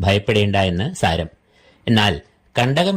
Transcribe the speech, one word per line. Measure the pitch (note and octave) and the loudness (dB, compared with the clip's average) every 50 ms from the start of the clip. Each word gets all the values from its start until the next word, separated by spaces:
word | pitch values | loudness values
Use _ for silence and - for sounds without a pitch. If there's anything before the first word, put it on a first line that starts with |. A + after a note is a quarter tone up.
ഭയപ്പെടേണ്ട | F2+ G2 G2 G2+ G2+ - A2+ G#2 G#2 G2+ G2 | 0 0 2 0 0 0 0 0 0 2 2
എന്ന് | G2 G2 F#2 F2 F2 G2+ D3+ F#3+ | 0 0 0 0 -2 -4 -4 -4
സാരം. | - - F#2+ E2 E2+ E2 D#2+ - _ _ _ _ _ _ _ _ _ _ | -2 -2 -2 -2 -2 -6 -8 -10 _ _ _ _ _ _ _ _ _ _
എന്നാൽ | - A#2 A2 G#2+ G#2 F2 C#2+ - _ _ _ _ _ _ | 0 2 2 2 2 0 -2 -8 _ _ _ _ _ _
കണ്ടകം | - A#2+ B2+ C#3 D#3 F3 F#3+ G3 | -2 0 0 0 0 0 0 -2